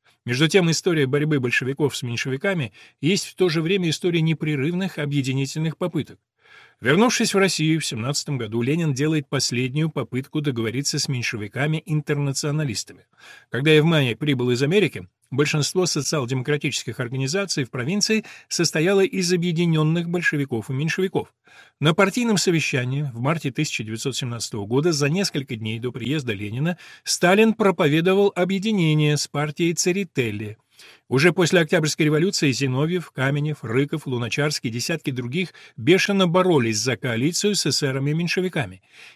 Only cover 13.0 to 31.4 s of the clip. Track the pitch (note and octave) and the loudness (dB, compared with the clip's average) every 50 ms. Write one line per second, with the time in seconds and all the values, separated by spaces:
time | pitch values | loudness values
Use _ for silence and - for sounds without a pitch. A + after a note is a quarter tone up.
13 | _ _ _ _ - - - - - _ - A#2 C#3 D#3 D#3 D3+ D3 E3 E3+ D#3 | _ _ _ _ -20 -20 -20 -20 -14 _ -6 0 4 6 6 8 8 6 4 4
14 | C#3 B2 A2+ - D3+ D3 C#3+ B2 B2 B2 B2 A#2 C#3 C#3+ F3 G#3 G3 C#3+ - G#2 | 4 2 0 -2 0 0 0 2 2 2 2 2 2 2 2 2 2 2 0 -6
15 | F2+ - _ _ _ _ - B2 D3+ C#3+ - D#3 C#3+ - - F#3 F#3 - - D#3+ | -12 -16 _ _ _ _ -2 0 0 2 0 0 -2 0 0 0 0 0 0 -2
16 | C3+ - - D#3 C3 A#2 C3 C3 B2 C3 D3 D3 - D3+ A#2+ - - - A2+ - | -2 -2 -2 -2 -2 -2 -2 -2 -2 -2 -2 -2 -2 -2 -4 -4 -6 -6 -6 -6
17 | B2+ A#2 B2 C3 C3+ C3+ D3 G3 G3+ F#3 - - C#3 A#2 - C3 A#2+ B2+ F#3 G#3 | -6 -6 -4 -4 -4 -2 -2 -4 -4 -4 -4 -4 -4 -4 -6 -6 -4 -4 -2 0
18 | G3 - A3 A3 G#3 - - - - _ - - F3 D#3 - E3 D#3 F3+ G3+ G3 | 0 2 0 0 -2 -4 -10 -20 -14 _ -2 -2 0 0 0 2 2 4 4 4
19 | G3 F#3 - F#3+ F3+ E3+ F3+ F3+ E3 F3+ E3+ D#3 F3 E3+ D#3+ D#3 D#3 D3+ E3 F3 | 4 2 2 0 0 2 2 2 2 0 0 2 2 2 2 4 2 2 2 0
20 | E3+ E3+ F3 F3+ E3 - - D3 C#3 C3+ - A2+ G#2 - C3+ C3 D3 E3 - - | 0 -2 -2 -2 0 0 0 0 -2 -2 -2 -4 -4 -4 -4 -2 -2 -2 -2 0
21 | F#3 F#3+ - D#3 - - _ _ _ _ - - - - _ _ C#3 D#3 E3+ D#3+ | -2 0 0 -2 -4 -4 _ _ _ _ -20 -20 -20 -20 _ _ 2 2 4 4
22 | G3+ F#3+ F#3 B3 A#3+ A#3 A3 F3+ - - E3+ D#3+ C#3 - - C#3 B2 B2 C3 C#3 | 4 2 2 0 0 2 2 2 2 2 2 2 0 0 -2 -2 -2 -2 -2 -4
23 | D3+ C#3+ A2+ A#2 A#2+ C3+ E3 E3 - C#3 A#2+ - D#3 D3 - - A#2+ G#2+ A2 A2 | -4 -4 -6 -2 -2 -2 0 0 -2 -4 -4 -4 -4 -4 -4 -6 -8 -8 -8 -8
24 | - C#3 B2 - - B2 A#2+ A#2 - - - A2+ G2+ G2+ A#2 C3 D3+ F3 E3 C#3 | -6 -6 -6 -6 -6 -8 -8 -8 -10 -8 -8 -8 -6 -2 0 2 2 2 2 2
25 | C#3+ C#3 D3+ F#3+ G3+ - - D#3 C3+ - C3 A2+ A2 A2 A2 A2+ A2+ B2+ A#2+ B2 | 0 0 0 0 -2 -2 -2 -4 -6 -6 -8 -6 -6 -6 -6 -4 -6 -8 -8 -6
26 | A2+ A2+ C#3+ D#3+ C3+ B2 G#2+ G2 G#2 G#2 G2+ B2 C#3+ E3 F3+ - - - - - | -6 -4 -4 -4 -2 -4 -4 -6 -6 -6 -4 -2 -2 -2 -2 -4 -10 -18 -20 -12
27 | _ - - - - F3 F#3+ G3+ A3 A3+ A3 - G#3+ G3 F3+ - F#3 D3 C#3+ D#3+ | _ -6 -2 2 4 4 6 6 6 4 4 4 2 2 2 2 2 2 2 4
28 | E3 F#3 F#3+ G3 G3+ G3+ - - F3+ F3+ F#3+ G3 F#3 A3+ A3 G3+ E3+ D#3 D#3 D3+ | 4 4 4 4 4 2 2 0 -2 0 -2 -2 -2 0 0 2 2 4 4 4
29 | D3+ D3 D3 C#3+ - - - D3 D3 D3+ D3 - E3+ E3 F3 D#3+ - F3+ F3 G3 | 4 2 2 0 -2 -4 -4 -6 -6 -4 -2 -2 0 0 0 0 0 0 0 0
30 | G3+ F3 _ - B2+ A2+ G#2 G#2 A2 G#2 G#2 - _ _ _ - - - - _ | -2 -4 _ -2 -2 -2 -4 -6 -8 -10 -12 -14 _ _ _ -20 -20 -20 -20 _
31 | _ - A#2+ C3 C#3 F3+ E3+ - | _ -2 2 4 4 4 4 4